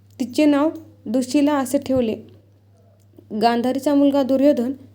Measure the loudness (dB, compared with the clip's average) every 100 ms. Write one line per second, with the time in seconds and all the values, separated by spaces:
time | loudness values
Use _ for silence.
0 | _ -10 -4 2 2 2 0 -4 -18 _
1 | -6 -4 0 0 2 0 -2 -4 -2 -2
2 | -2 -6 -12 -20 _ _ _ _ _ _
3 | _ -20 -10 0 0 0 -2 -2 0 2
4 | 2 2 0 2 2 2 -2 -8 -14